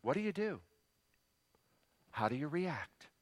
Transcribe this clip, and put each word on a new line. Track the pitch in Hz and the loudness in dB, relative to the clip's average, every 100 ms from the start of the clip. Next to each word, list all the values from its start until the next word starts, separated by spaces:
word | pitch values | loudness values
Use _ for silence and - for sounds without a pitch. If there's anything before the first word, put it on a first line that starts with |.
What | 208 | 2
do | 165 | 2
you | 214 | 2
do? | 190 214 131 - _ _ _ _ _ _ _ _ _ _ _ _ _ _ | 0 -2 -2 -10 _ _ _ _ _ _ _ _ _ _ _ _ _ _
How | - 110 | 0 2
do | 127 | 2
you | 147 | -2
react? | 165 185 131 - _ - _ | 0 -2 -2 -8 _ -20 _